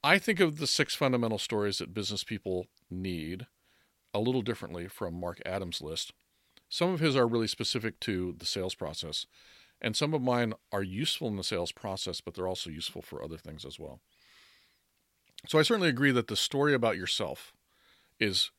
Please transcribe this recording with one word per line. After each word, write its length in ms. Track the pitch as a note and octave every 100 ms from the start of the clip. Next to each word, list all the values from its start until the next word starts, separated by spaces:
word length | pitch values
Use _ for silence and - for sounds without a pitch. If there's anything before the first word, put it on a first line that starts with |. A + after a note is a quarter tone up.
I 180 | C#3+ F#3+
think 200 | - F#3
of 180 | F3 D3+
the 100 | D3
six 280 | - D3 -
fundamental 440 | C#3 B2+ A#2 G#2+
stories 400 | - A2 G#2 G2
that 140 | F2+
business 300 | G2 F#2+ G2+
people 440 | - G#2+ - F#2 F2+ _ _
need 580 | F2+ F#2 F2 D#2 F#2+ A#2+ _ _ _ _ _ _
a 60 | G2+
little 220 | A2+ B2+
differently 460 | G#2+ A2 - F2 F2+
from 320 | - F#2 E2+
Mark 220 | F2 F2 -
Adams' 360 | F#2+ F#2 E2
list. 320 | D2 E2 - - _ _ _ _ _
Some 220 | - F3
of 100 | F3
his 160 | D#3 C3+
are 100 | A#2+
really 200 | A#2 A2
specific 520 | - - A#2 A2 -
to 300 | - F#2+ F2+
the 140 | E2+ -
sales 280 | G#2 F#2
process, 520 | - D#2 D#2+ D#2+ - - _ - - - _
and 160 | - G#2+
some 160 | D3+
of 80 | D#3
mine 320 | B2+ A#2+ A#2 G#2+ _
are 120 | G2+
useful 440 | G2 F#2+ D#3 - C3
in 80 | G2+
the 80 |
sales 300 | F#2 G2 E2+
process, 480 | - G#2 F#2+ - E2+
but 120 | -
they're 140 | - F#2
also 220 | F#2 -
useful 320 | D2+ - -
for 200 | - D2
other 160 | C#2+ D#2+
things 280 | D#2 D#2 C#2
as 120 | -
well. 220 | D2+ C#2 _ _ _ - - _ _ _ _ _ _ _ _ - -
So 100 | D#3
I 40 |
certainly 260 | D#3 A3+ F3
agree 220 | B2 C#3
that 160 | B2 A2+
the 100 | G#2
story 360 | - C#3 D3
about 220 | C3+ A2+ F#2
yourself 580 | F2+ - F2 C2+ - _ _ _ _ _ _ _
is 340 | G#2+ F2+ -